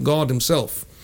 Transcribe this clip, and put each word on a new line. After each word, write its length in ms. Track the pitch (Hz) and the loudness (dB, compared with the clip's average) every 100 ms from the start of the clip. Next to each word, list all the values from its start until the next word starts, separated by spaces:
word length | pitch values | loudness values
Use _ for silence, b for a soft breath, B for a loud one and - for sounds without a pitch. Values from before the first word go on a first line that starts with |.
God 280 | 131 151 139 | 0 2 2
himself." 560 | 127 - 160 110 - - B | 0 0 0 0 -6 -12 B